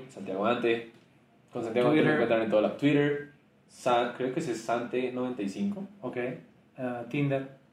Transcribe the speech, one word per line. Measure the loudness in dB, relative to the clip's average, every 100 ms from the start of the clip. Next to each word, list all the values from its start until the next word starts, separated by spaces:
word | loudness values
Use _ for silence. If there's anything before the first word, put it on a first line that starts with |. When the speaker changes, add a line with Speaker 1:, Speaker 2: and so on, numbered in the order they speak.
| -10
Speaker 1:
Santiago | -12 -6 0
Dante. | 2 2 2 0 -4 -18 _ _ _ _ _
Con | -8
Santiago | -2 2 4
Dante | 6
me |
Speaker 2:
Twitter. | 4
Speaker 1:
encuentran | 4 2 2
en | 4
toda | 4
la, | 2 2
Twitter, | 2 4 2 0 -8 -18 _ _ _
Sa-, | -4 2 2 2 -2
creo | -4
que | -2
ese | -4
es | -4
Sante | -2 -2 -2 -2 -2
noventa | -2 -4 -4
y | -4
cinco. | -2 -4 -4 -10 -10
Speaker 2:
Ok. | -8 -6 -6 -8 -14 _ _ -8
Ah, | -8 -6 -6
Tinder. | -2 0 0 -4 -14 _